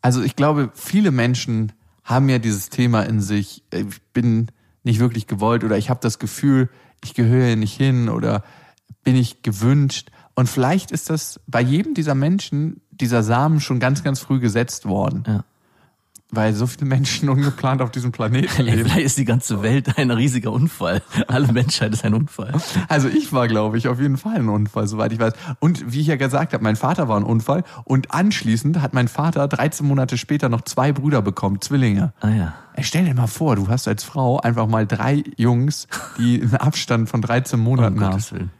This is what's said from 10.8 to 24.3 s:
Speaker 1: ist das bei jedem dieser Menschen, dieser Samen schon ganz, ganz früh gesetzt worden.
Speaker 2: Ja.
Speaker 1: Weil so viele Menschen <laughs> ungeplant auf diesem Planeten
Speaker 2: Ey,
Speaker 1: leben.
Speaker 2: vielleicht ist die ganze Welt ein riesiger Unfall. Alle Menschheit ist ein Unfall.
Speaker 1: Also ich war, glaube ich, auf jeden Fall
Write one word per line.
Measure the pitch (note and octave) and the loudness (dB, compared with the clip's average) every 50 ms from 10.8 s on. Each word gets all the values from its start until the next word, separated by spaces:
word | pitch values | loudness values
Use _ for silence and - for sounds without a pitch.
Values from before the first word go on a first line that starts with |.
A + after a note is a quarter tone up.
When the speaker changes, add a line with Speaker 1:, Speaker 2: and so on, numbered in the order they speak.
| - - | -2 -4
Speaker 1:
ist | - D#3+ - - | -8 -8 -4 -4
das | D#3+ D#3 - - - - _ | -4 -4 -4 -8 -14 -16 _
bei | - B2+ A#2+ | -4 -2 0
jedem | B2 B2 C#3 E3 G#3 D#4+ | 2 2 2 0 0 0
dieser | D4 F3+ D#3 D3+ C#3 | -2 -2 -2 0 0
Menschen, | C3+ C#3 D#3 F#3 G3 - - - C#3+ D3+ D#3+ - - _ _ | 0 2 2 0 0 -2 -4 -4 -2 -2 -2 -6 -8 _ _
dieser | - - C3 A#2 A#2+ A#2 | -8 -4 -2 0 2 2
Samen | G#2+ G#2 A#2 A#2+ C#3 D#3 D#3+ D3+ | 2 2 2 2 4 4 2 2
schon | C#3+ - C#3 B2 | 2 0 -2 0
ganz, | B2 B2+ C#3 C#3+ | 2 0 0 0
ganz | - C#3+ C#3 - | 0 -2 -4 -4
früh | - - C#3 C3 | -2 -2 -2 0
gesetzt | B2 A2 G2 A#2 B2 B2 - - - | 2 0 0 0 -2 -2 -6 -10 -4
worden. | G#2 F#2+ G2 G2 G#2+ - F#2+ A#2 | -2 -2 0 0 -2 -2 -4 -2
Speaker 2:
Ja. | - G#2+ G2+ - _ _ _ _ _ _ _ _ _ _ _ _ _ _ - _ _ | -2 -2 -2 -2 _ _ _ _ _ _ _ _ _ _ _ _ _ _ -20 _ _
Speaker 1:
Weil | - A2 G#2+ A2 G#2+ | -4 -2 0 0 0
so | G2+ A#2+ B2 | 0 -2 -4
viele | - - C#3+ | -4 -4 -4
Menschen | C3+ C3 C3 C#3 - - - - C#3+ | 0 0 0 0 0 -2 -2 0 0
<laughs> | |
ungeplant | C3+ C3 C#3+ C#3+ C3 - - C3 C3+ C3+ | 2 2 2 0 -2 -2 -2 -2 0 0
auf | C3 A#2 | -2 -4
diesem | A#2 C3 B2 B2 | -4 -4 -4 -4
Planeten | A2+ - A#2 G#2+ A#2 B2+ F3 F3+ - - | -4 -2 -2 0 2 2 0 0 0 0
Speaker 2:
Ey, | C3 A#2 A2+ | 2 2 2
Speaker 1:
leben. | A2 A2+ A#2+ | 2 4 4
Speaker 2:
vielleicht | - G3 D3+ | 2 4 2
ist | C#3 - - | 2 2 0
die | C3 | 2
ganze | A2+ A2+ B2 - - A2+ G2 | 2 2 0 0 -2 -4 -2
Welt | G2 A2 B2 C#3 B2+ - B2+ - | 0 2 2 2 2 0 0 0
ein | C#3+ B2 | 0 0
riesiger | A#2+ A2+ B2 C#3+ B2+ B2+ G#2 A#2 | 2 2 2 2 0 0 -2 -2
Unfall. | G#2+ A2+ C#3 E3 - - F#2+ E2+ F2+ G2+ - - - - A#3+ | 0 0 0 0 0 -2 -4 -2 -2 -2 -4 -4 -4 -4 -2
Alle | - A#2+ C3 D3 B2 | 0 0 2 2 2
Menschheit | A2+ B2 A#2+ - - - A#2 G#2+ | 2 2 2 0 0 -2 -2 -2
ist | G#2+ G#2+ - | -2 -2 0
ein | A2 G#2 | 0 0
Unfall. | A2+ D3 D3 - - G#2 G#2 C#3 D3+ - - - F#3 F3+ - | 0 0 -2 -4 -10 -8 -4 -4 -4 -4 -2 -4 -4 -2 0
Speaker 1:
Also | D#3+ D3 D#3 F3 | 2 2 2 2
ich | - D#4 D4 A#3 | 2 0 0 0
war, | D#3 C3 B2 A#2 | 0 0 0 2
glaube | A2 G#2+ G#2+ G#2+ A2 A#2 | 2 0 0 0 0 0
ich, | A#2 C#3 | 0 -2
auf | B2+ A#2+ | -2 0
jeden | C#3 D3 C3+ | 0 0 0
Fall | - - A3 | 0 -2 -4